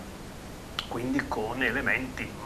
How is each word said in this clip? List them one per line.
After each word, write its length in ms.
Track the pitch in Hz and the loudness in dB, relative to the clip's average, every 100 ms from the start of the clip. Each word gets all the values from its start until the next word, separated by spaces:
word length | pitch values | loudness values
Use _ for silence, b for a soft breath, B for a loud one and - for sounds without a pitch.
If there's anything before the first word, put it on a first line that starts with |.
| - - - - - - - - - | -4 -8 -10 -10 -10 -10 -6 -6 -2
quindi 360 | 117 127 135 - | 0 2 2 2
con 340 | 120 107 123 | 0 0 2
elementi 680 | 127 127 101 113 131 - 110 - | 4 4 4 4 2 -2 -4 -4